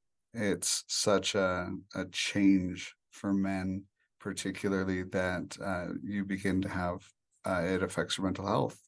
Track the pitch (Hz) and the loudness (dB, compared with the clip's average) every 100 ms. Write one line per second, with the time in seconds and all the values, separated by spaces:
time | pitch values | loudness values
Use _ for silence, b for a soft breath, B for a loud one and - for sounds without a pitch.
0 | _ _ _ 117 101 85 - - - - | _ _ _ -2 0 0 0 -2 -2 0
1 | 110 98 95 101 92 90 92 98 - 95 | 4 4 4 2 2 0 -2 -8 -8 -8
2 | 92 - - 101 98 95 90 87 - - | -6 -4 -2 4 6 6 4 -6 -12 -16
3 | _ - 104 98 95 95 95 95 - _ | _ -8 0 2 2 0 -2 -4 -8 _
4 | _ _ 104 92 95 92 101 98 95 92 | _ _ -8 -4 -6 -2 0 0 0 -2
5 | 92 98 92 90 - - 98 90 85 - | -2 0 0 -2 -6 -6 -4 -4 -4 -6
6 | 101 101 98 95 98 92 92 92 90 90 | -4 -4 -2 -2 0 0 0 -2 -2 -2
7 | - _ _ _ - 90 87 92 92 - | -10 _ _ _ -2 0 2 2 0 0
8 | 87 - 95 92 98 - - - | -2 0 -2 -2 0 2 0 -4